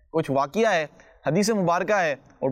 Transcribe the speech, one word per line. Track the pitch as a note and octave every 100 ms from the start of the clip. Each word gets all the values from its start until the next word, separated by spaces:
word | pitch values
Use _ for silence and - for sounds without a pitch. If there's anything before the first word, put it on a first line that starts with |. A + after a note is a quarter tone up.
| _
کچھ | D#3+ D3+
واقعہ | C3+ C#3 F#3 A3+
ہے، | F3+ D3 - - - -
حدیث | D#3+ G#3
مبارکہ | G#3+ F3 F3 F#3+
ہے، | G#3 E3
اور | C3 - - C3+